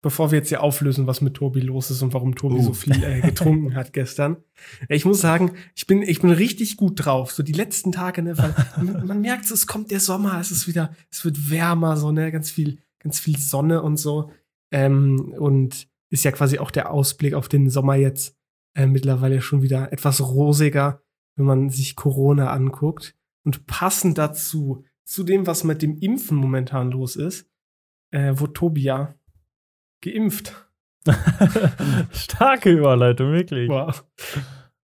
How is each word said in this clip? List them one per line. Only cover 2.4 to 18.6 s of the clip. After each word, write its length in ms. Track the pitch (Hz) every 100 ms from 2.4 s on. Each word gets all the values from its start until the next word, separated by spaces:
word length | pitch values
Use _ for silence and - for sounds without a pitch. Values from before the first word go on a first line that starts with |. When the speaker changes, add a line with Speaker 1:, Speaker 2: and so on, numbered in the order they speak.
| 143 127
Speaker 2:
Oh. 20 |
Speaker 1:
so 120 | 117
viel, 300 | 120 - 135
äh, 180 | 143 131
getrunken 520 | 151 - 160 156 147 127
hat 160 | 123
gestern. 460 | - 127 - 143 165 _ _
Speaker 2:
<laughs> 240 | - - 127
Speaker 1:
Ey, 80 | 147
ich 60 | 180
muss 140 | 196
sagen, 340 | 165 165 180 - - -
ich 120 | -
bin, 160 | 196
ich 180 | 202 165
bin 80 | 180
richtig 460 | 165 226 202 220 -
gut 260 | 196 -
drauf. 280 | 147 131 -
So 100 | -
die 120 | 147
letzten 380 | 151 226 - 190
Tage, 300 | 170 180 180
ne, 160 | 170 160
weil 160 | 156 156 127 -
Speaker 2:
<laughs> 0 | 180
Speaker 1:
man, 200 | 196 185
man 140 | 202
merkt, 280 | 220 247 -
es 160 | 226 -
kommt 220 | 214 214
der 80 | 196
Sommer, 400 | 190 185 202 180
es 120 | 175
ist 160 | 180 -
wieder, 240 | 170 156 160 _
es 140 | - 170
wird 240 | 147 147
wärmer, 480 | 160 170 170 165 151
so, 140 | 151
ne, 200 | 151 160
ganz 200 | 160 156
viel, 260 | - 147 139 _ _
ganz 200 | 156 -
viel 180 | - 143
Sonne 420 | 143 139 151 165
und 160 | 151 151
so. 340 | 151 147 151 - _ _ _
Ähm, 640 | 143 135 139 139 135 - -
und 480 | 147 135 127 - - _ _
ist 120 | 139
ja 80 | 147
quasi 280 | - 143 143
auch 100 | 143
der 220 | - 160
Ausblick 420 | 151 139 - 143
auf 140 | 147 127
den 200 | 143 135
Sommer 240 | 131 135 139
jetzt, 400 | 135 135 - _ _ _